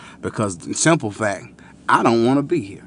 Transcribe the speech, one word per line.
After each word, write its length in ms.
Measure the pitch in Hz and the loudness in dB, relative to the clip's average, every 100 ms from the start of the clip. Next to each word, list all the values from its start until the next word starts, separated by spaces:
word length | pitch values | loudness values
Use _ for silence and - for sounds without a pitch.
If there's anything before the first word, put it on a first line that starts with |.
| - - | -20 -12
because 460 | 95 - 101 87 - | -8 -4 -4 -4 -8
in 80 | |
simple 380 | - 160 165 113 | 0 2 2 0
fact, 480 | 98 107 92 - - - - - | -4 -4 -4 -10 -20 -20 -16 -2
I 140 | 127 | 2
don't 240 | 123 117 117 | 4 4 4
want 120 | 139 | 2
to 40 | |
be 180 | 143 175 | 0 -2
here." 220 | 98 95 | -4 -12